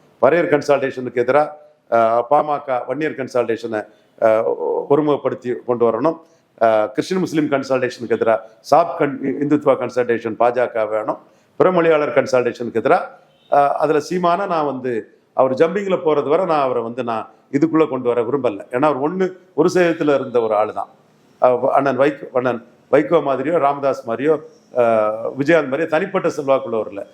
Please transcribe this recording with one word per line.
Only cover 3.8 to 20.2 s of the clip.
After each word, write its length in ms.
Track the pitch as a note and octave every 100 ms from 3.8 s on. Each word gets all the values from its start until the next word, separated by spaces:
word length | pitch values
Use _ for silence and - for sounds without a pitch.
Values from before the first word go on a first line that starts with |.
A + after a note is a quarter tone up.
| G2+ _ _ -
ஆ, 200 | A2+ A2 A#2 A#2+ D2+ - -
ஒருமுகப்படுத்தி 760 | C#3+ D3+ C#3 C3 B2 B2 A2+ -
கொண்டு 260 | A#2+ A#2
வரணும். 280 | A2 D3+ D#3+ - _ _ -
ஆ, 240 | A2+ A2 G#2+
கிறிஸ்டின் 340 | - - F#3
முஸ்லீம் 300 | D#3+ D#3+ D3+
கன்சால்டேஷனுக்கு 680 | C3+ C3 C3 B2 - A2+ A2+
எதிரா 220 | A2+ A2 - _
சாப் 380 | - D3 E3+ -
கன்-, 380 | D3 C3+ C3+ B2+
இந்துத்துவா 380 | D3 D3 D3 B2+
கன்சால்டேஷன் 580 | A#2+ B2 A#2+ A2+ A2+ G#2+
பாஜக 500 | A#2+ A#2+ A#2 A2+ G#2+
வேணும். 280 | A2 B2 - _ _ _ -
புறமொழியாளர் 540 | E3+ F3+ E3 D3+ C#3+
கன்சால்டேஷனுக்கு 680 | C#3 B2 B2+ A#2+ A2 A#2 A2+
எதிரா, 180 | B2+ F3+ - - _ _ -
ஆ, 240 | C#3+ C#3+ -
அதுல 260 | D3+ D#3 D3
சீமானா 380 | F3+ F3 F3 G3
நான் 180 | E3 D3
வந்து 440 | C3 B2+ A2+ - _ _
அவர் 200 | - C3
ஜம்பிங்ல 480 | B2+ E3 F#3+ G3 F3
போறது 240 | D3+ D3 C3
வரை 180 | D#3+ F#3
நான் 160 | D3+
அவரை 220 | C3+ A#2+
வந்து 200 | A#2 A#2+
நான் 260 | A#2 A2+ - _ _
இதுக்குள்ள 380 | C#3+ D#3+ D#3+ D3+
கொண்டு 180 | C3 A#2+
வர 160 | A#2
விரும்பல. 420 | A2+ C#3 A#2+ G2 -
ஏன்னா 100 | B2+
அவர் 300 | D3+ C3 D3
ஒண்ணு 260 | F#3 F#3 - _
ஒரு 160 | - E3+
சதவீதத்துல 440 | F3+ F3 E3 D3+
இருந்த 280 | C#3